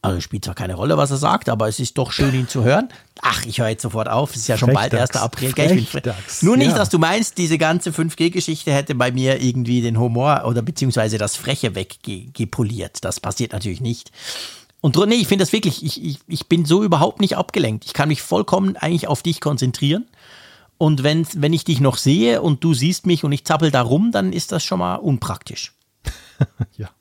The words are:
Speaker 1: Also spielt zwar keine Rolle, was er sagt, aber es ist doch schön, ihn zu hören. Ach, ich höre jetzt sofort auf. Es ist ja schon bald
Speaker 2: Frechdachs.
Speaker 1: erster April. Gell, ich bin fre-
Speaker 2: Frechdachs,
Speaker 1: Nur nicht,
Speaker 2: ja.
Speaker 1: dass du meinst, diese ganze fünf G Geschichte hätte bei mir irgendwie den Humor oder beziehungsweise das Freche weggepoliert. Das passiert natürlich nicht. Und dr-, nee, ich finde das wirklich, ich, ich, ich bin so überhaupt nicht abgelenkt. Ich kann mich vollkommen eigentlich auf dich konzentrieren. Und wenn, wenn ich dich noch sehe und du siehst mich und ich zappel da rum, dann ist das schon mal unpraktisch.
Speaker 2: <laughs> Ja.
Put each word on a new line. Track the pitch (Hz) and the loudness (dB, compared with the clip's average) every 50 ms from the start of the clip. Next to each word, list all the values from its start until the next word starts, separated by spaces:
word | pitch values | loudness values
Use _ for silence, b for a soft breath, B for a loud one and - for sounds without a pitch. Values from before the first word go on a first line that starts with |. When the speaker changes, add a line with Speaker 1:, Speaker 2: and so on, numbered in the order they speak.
| - | 0
Speaker 1:
Also | 98 95 90 | -2 -2 -2
spielt | - - - 101 - | -4 -6 -8 -8 -6
zwar | - 92 | -8 -6
keine | - - 92 90 | -6 -6 -6 -4
Rolle, | - 98 147 160 | -4 0 0 2
was | 147 143 135 139 | 2 2 0 0
er | |
sagt, | 135 147 - 180 208 - - | 0 2 2 0 0 0 -2
aber | 117 107 110 107 | -2 0 0 -2
es | 107 - | -2 -4
ist | 131 117 - | -6 -6 -2
doch | - 131 - | -4 -4 -2
schön, | - - 139 139 127 | 0 0 2 2 2
ihn | 131 127 123 | 0 -2 -2
zu | - 135 113 | -2 0 2
hören. | 120 139 190 254 247 B B B B _ - | 4 4 2 2 -2 B B B B _ -4
Ach, | - 127 110 - - | -2 -2 0 0 -4
ich | 117 107 - | -6 -4 -2
höre | 123 110 | -2 -2
jetzt | 110 - - | -2 -4 -6
sofort | 117 101 113 107 - | -6 -4 -4 -2 0
auf. | - 120 143 143 - | 0 0 0 0 -4
Es | 117 | -8
ist | 110 - | -2 -2
ja | 120 107 | 0 2
schon | 127 123 135 | 4 4 4
bald | 170 214 - | 4 2 2
Speaker 2:
Frechdachs. | - 113 123 123 - | 0 0 0 0 0
Speaker 1:
erster | - - | -2 -4
April. | 117 - - 131 131 127 | -2 -4 -4 -4 -4 0
Gell, | 147 151 | 2 4
ich | 160 185 | 4 4
bin | 151 113 | 4 2
fre- | - - 139 - | 0 -6 -6 -6
Speaker 2:
Frechdachs, | 123 98 92 98 - - - - | -6 -6 -6 -10 -12 -4 0 2
Speaker 1:
Nur | 175 233 | 4 4
nicht, | 262 - - 165 | 6 4 4 4
Speaker 2:
ja. | |
Speaker 1:
dass | - 202 107 | 2 2 2
du | - 170 | 2 2
meinst, | 165 165 185 220 226 - - - | 2 2 2 0 -2 -4 -2 -2
diese | 180 160 165 | 0 0 2
ganze | 151 160 156 165 175 - 180 156 | 2 2 2 0 0 -2 -4 -4
fünf | - 160 165 - | -2 -2 -4 -2
G | - 160 170 | 0 -2 0
Geschichte | 175 180 165 - 160 151 - - 143 | 0 -2 -4 -4 -6 -4 -2 0 0
hätte | 139 139 - 147 | 0 0 -2 0
bei | 123 123 127 123 | 0 0 0 2
mir | 131 127 131 135 131 | 0 2 2 2 2
irgendwie | 131 127 120 127 123 117 123 123 | 2 0 0 0 0 0 0 2
den | 117 117 113 110 | 2 2 2 2
Humor | 123 123 113 120 131 147 147 - - | 2 2 2 2 2 2 2 2 2
oder | 113 120 120 | 0 0 0
beziehungsweise | 110 120 - - 135 131 117 123 110 110 107 107 | -2 -2 -4 -2 0 0 2 2 0 0 0 -2
das | 104 101 - | -2 -4 -4
Freche | - - - 143 - - 113 90 | -6 -4 -4 -4 -2 -2 -4 -2
weggepoliert. | 95 95 - - - _ - 104 90 107 123 135 - 170 - - - 123 101 120 113 87 80 _ - - | -4 -8 -8 -10 -16 _ -12 -12 -10 -12 -16 -6 -6 -6 -6 -2 -2 -2 -2 -2 -6 -8 -10 _ -8 -6
Das | 92 92 - | -6 -6 -6
passiert | - - 95 - 120 110 - | -6 -8 -4 -4 -6 -6 -6
natürlich | 104 95 107 90 - | -6 -6 -6 -6 -4
nicht. | 131 117 117 - - - B B B B B B B B B B B B B _ | -4 -6 -6 -6 -10 -20 B B B B B B B B B B B B B _
Und | - 151 120 | 0 2 4
dr-, | 147 202 | 4 4
nee, | 208 233 | 4 4
ich | 240 202 135 | 2 4 2
finde | 196 196 190 | 2 2 2
das | - - | 2 0
wirklich, | 226 - 180 135 - - | 0 0 0 -2 -2 -6
ich, | 156 - - 160 | -8 -8 -6 -8
ich, | 165 139 - _ | -8 -8 -10 _
ich | - 170 151 - _ | -8 -8 -8 0 _
bin | 165 170 170 | 2 2 4
so | 147 165 190 214 | 4 4 4 4
überhaupt | 202 170 147 156 202 - - | 4 2 4 2 0 2 0
nicht | 202 180 - | -2 0 0
abgelenkt. | - 185 - - 208 151 113 110 107 - | -2 -4 -2 0 0 0 0 -2 -4 -6
Ich | - - | -10 -2
kann | - 139 156 | -2 0 0
mich | 156 - - | 0 -2 -2
vollkommen | - - 190 208 - - 190 196 190 196 | -2 -2 -2 0 2 0 2 2 0 0
eigentlich | - - 151 175 160 - | -2 -2 -2 0 0 0
auf | - 151 - - | -2 -4 -2 -2
dich | 170 160 - | -4 -4 -2
konzentrieren. | - 151 147 123 139 131 123 - - 143 156 202 247 _ B B B B B B B B B B B B B _ | -2 -2 -2 0 0 -2 -2 0 0 0 0 0 -2 _ B B B B B B B B B B B B B _
Und | 170 156 151 135 131 | 2 2 4 4 2
wenn, | 147 151 160 165 - - | 2 2 2 0 -2 -2
wenn | 165 143 151 165 | -2 0 2 2
ich | 156 - | 0 0
dich | - 160 123 | 0 2 4
noch | 143 139 123 | 4 2 2
sehe | - - 139 143 180 226 240 233 - - | 2 2 4 4 4 4 2 2 2 2
und | 170 147 127 - | 0 0 2 2
du | 165 160 | 2 2
siehst | 120 131 165 185 - _ | 2 2 0 0 0 _
mich | 180 175 156 - | 2 2 2 2
und | 147 | -2
ich | 143 139 _ | -2 -2 _
zappel | - 165 151 160 156 | 0 0 2 2 2
da | 143 131 123 | 4 2 2
rum, | 110 127 151 208 233 | 4 2 2 2 2
dann | 226 208 190 185 185 | 2 2 0 0 -2
ist | 170 165 - | -4 -4 -2
das | - 175 - | -4 -4 -2
schon | - - - | -2 -2 -2
mal | 87 90 92 | -2 -2 -4
unpraktisch. | - - 175 139 117 - - 101 - - - - - - - _ _ _ _ _ _ _ | -2 0 0 0 0 -2 -6 -8 -8 -8 -14 -12 -12 -12 -14 _ _ _ _ _ _ _
Speaker 2:
<laughs> | - - - - - - _ 139 - _ _ - - _ | -10 -10 -10 -20 -20 -4 _ -4 -4 _ _ -8 -8 _
Ja. | - 107 92 _ _ | -14 -14 -14 _ _